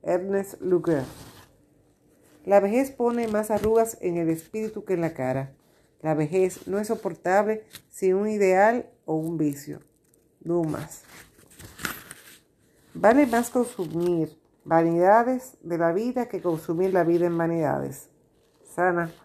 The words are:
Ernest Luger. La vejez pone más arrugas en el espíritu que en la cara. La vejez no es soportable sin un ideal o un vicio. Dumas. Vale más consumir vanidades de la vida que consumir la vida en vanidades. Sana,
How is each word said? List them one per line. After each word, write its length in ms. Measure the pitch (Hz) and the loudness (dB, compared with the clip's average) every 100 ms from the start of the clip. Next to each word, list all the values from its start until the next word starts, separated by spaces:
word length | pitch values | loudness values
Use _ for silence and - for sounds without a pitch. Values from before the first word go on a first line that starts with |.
Ernest 580 | - 175 190 196 196 - | -4 -2 -2 -4 -4 -8
Luger. 420 | 185 175 170 147 127 - - - - _ _ _ _ _ _ _ _ _ - | 0 0 2 0 -2 -12 -20 -20 -20 _ _ _ _ _ _ _ _ _ 4
La 140 | 202 | 4
vejez 320 | 196 240 269 | 4 0 -2
pone 360 | - 240 240 226 | -2 -2 -2 -2
más 220 | 214 214 | -2 -2
arrugas 480 | 208 214 226 226 - | -2 2 2 0 -2
en 160 | 180 170 | -4 -2
el 120 | 165 | -2
espíritu 540 | 160 - 214 220 214 | -2 -6 -8 -8 -8
que 100 | 196 | -4
en 80 | 175 | -2
la 140 | 160 160 | -2 -4
cara. 380 | 127 135 135 - _ _ _ _ | -4 -4 -6 -14 _ _ _ _
La 100 | 156 | -4
vejez 540 | 156 151 190 185 - - | -2 0 0 0 -2 -6
no 100 | 196 | -6
es 100 | 214 | -4
soportable 760 | 226 196 165 175 190 208 220 214 - - | -4 -6 -6 0 2 2 -2 -8 -20 -20
sin 260 | - 190 190 | -2 0 2
un 120 | 214 | 0
ideal 600 | 214 190 185 214 240 - _ - | 2 4 6 4 2 -4 _ -6
o 100 | 160 | -4
un 220 | 160 165 | -4 -2
vicio. 420 | 151 139 - - - _ _ _ _ _ | -2 -2 -12 -16 -18 _ _ _ _ _
Dumas. 640 | - 175 160 147 156 - - - - _ _ - - - - - - - - - _ _ _ _ _ | -4 -2 0 -4 -8 -16 -20 -20 -20 _ _ -20 -20 -12 -12 -12 -16 -20 -20 -20 _ _ _ _ _
Vale 320 | 165 196 262 269 | 0 4 6 4
más 240 | 233 240 | 2 0
consumir 880 | 254 233 - 165 160 175 170 156 - _ _ - | -2 -2 -4 -6 -2 0 0 -2 -6 _ _ 0
vanidades 920 | 165 165 170 185 220 240 254 - - | 2 4 4 6 6 4 -2 -6 -16
de 180 | - 165 | -8 -2
la 140 | 170 | 0
vida 340 | 180 240 247 233 | 0 -2 -4 -6
que 140 | 190 | -4
consumir 520 | 175 160 - 165 190 | -2 -4 -4 -2 0
la 100 | 185 | 2
vida 220 | 165 170 175 | 2 2 2
en 120 | 170 | 0
vanidades. 720 | 165 165 151 139 139 139 - _ _ _ _ _ - | 0 0 0 -2 -4 -10 -18 _ _ _ _ _ -14
Sana, 380 | - 180 175 165 - | -2 0 0 -4 -10